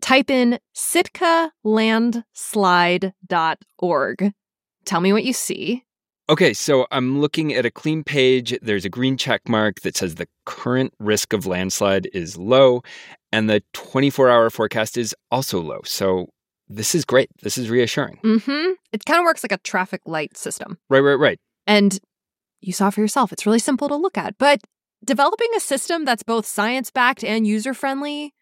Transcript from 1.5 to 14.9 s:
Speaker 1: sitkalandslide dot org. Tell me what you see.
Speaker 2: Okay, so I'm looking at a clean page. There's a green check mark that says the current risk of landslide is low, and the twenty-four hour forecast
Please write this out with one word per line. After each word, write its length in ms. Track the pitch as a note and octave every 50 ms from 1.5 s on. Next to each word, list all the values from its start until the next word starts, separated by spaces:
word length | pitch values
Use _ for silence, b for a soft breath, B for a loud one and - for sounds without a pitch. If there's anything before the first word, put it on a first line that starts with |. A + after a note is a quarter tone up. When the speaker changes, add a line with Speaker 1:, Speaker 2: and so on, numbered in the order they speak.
| _ _ _ G#3+ G#3+ A3
Speaker 1:
sitkalandslide 1400 | A3 A3 A3+ A3+ A#3 A#3+ A3+ A#3 A3+ _ _ - - - - A3 G3+ F#3 F3+ F3+ F3 F3 F3+ F3+ F#3 F#3+ F#3 _ -
dot 340 | - F#3 E3+ D#3+ D#3+ D#3 - _ _ _ _
org. 540 | - F3+ E3+ C#3+ C3 G2 A#2 - F#3+ G3+ G3+ _ _ _ _ _ _ _ _ _ _
Tell 160 | - G3+ E3
me 100 | F3 F#3+ G3
what 100 | A3 -
you 100 | B3+ B3
see. 500 | - - - - - - D#3+ A#3 B3 _ _ _ _ _ _ _ _ _ -
Speaker 2:
Okay, 240 | D#3 D#3 F#3 D3 A2
so 320 | - - - D3 C3 B2+ -
I'm 280 | - C#3 B2+ B2+ C3+ C#3+
looking 320 | D3 C#3+ - - D#3+ D3+ C3
at 120 | A#2 B2
a 60 | A#2
clean 320 | - - - D#3+ D#3 D#3+ D3
page. 540 | - D3 D3 C3 B2+ C3 C3 A#2+ A2+ A#2+ -
There's 220 | - A2 G#2 G2+ F2
a 60 | G2+
green 260 | E2+ A#2+ B2+ C3 C3+
check 320 | B2+ - C3+ A#2 G2+ _ -
mark 320 | A#2 A2 G#2+ G#2+ G2 -
that 140 | - F#2+ F2
says 200 | - - F2+ D#2+
the 120 | E2+ F2 - _ _ _
current 480 | - - - - B2 B2 B2+ C3 - _ _
risk 320 | A2 G#2 G#2+ G#2 - -
of 140 | - G#2 E2+
landslide 640 | F#2 F2+ F2+ F#2 F#2+ - - G#2 G2+ F#2+ G2 F#2 - -
is 220 | G2 E2+ D#2+ - E2
low, 460 | F2+ G#2 B2 C3 C#3 C3 B2 B2 B2 B B B B B B B _ _
and 180 | - A2 A2 G#2+
the 140 | G#2+ G#2 - _ _
twenty-four 560 | - - - - C3 C3+ C#3+ C3 - C3+ B2+
hour 200 | A#2+ A#2 A2+ A2+
forecast 480 | - - A2+ G#2 - A#2+ A2 A2